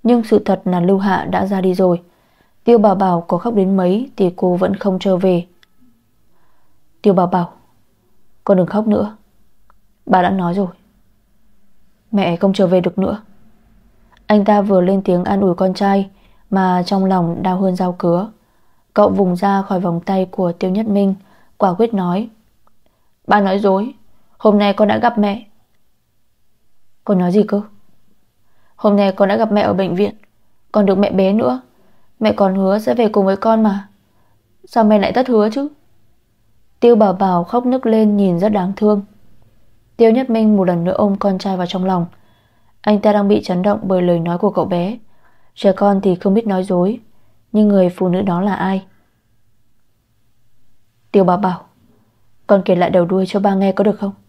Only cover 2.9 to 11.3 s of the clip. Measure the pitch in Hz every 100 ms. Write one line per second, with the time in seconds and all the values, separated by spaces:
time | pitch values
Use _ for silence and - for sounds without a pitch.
2.9 | 190 190 170 170 175 240 214 190 190 180
3.9 | 202 269 - 185 180 185 180 185 196 202
4.9 | 185 196 180 190 175 175 _ _ _ -
5.9 | _ _ _ _ - - - - - _
6.9 | _ 202 185 180 180 175 - _ _ _
7.9 | _ _ - - - - 190 170 208 220
8.9 | 208 208 - _ _ _ _ - - _
9.9 | _ - 185 180 190 175 180 185 - _
10.9 | _ _ _ _